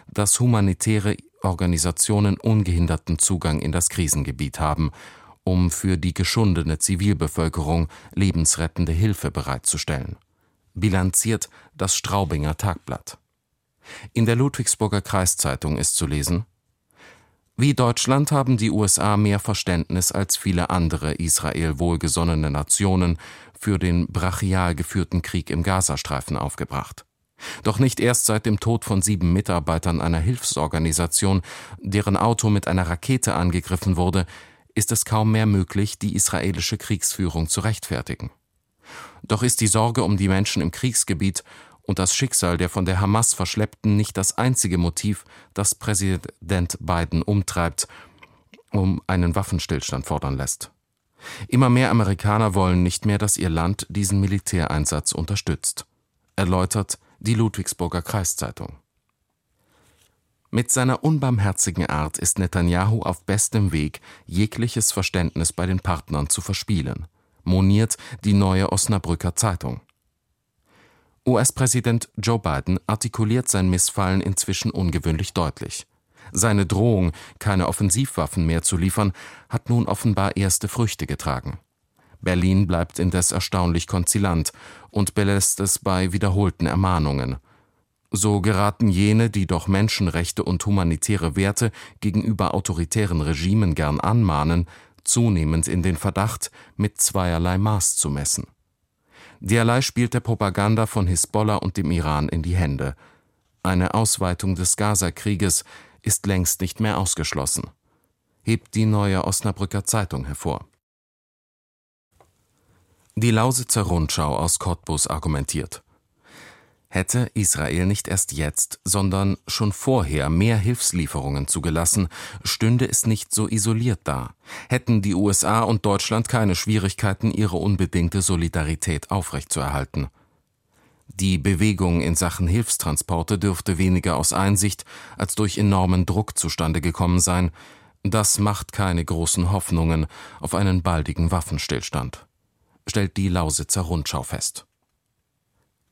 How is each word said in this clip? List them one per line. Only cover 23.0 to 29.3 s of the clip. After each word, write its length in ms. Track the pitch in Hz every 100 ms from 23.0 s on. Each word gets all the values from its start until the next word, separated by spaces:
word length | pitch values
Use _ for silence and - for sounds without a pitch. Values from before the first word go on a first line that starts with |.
| 87 82 - - - -
für 200 | 107 92
den 260 | 87 87 -
brachial 680 | 87 92 87 95 92 87 82
geführten 480 | 85 98 85 90
Krieg 260 | - 90 -
im 140 | 82
Gazastreifen 760 | 98 92 92 69 - 67 - 71
aufgebracht. 680 | - - 69 69 - - - _ _ _ - -
Doch 160 | 110 107
nicht 200 | 131 -
erst 280 | 120 120 -
seit 180 | 110 117
dem 140 | 104
Tod 260 | 113 117 -
von 160 | 98
sieben 320 | 104 98 87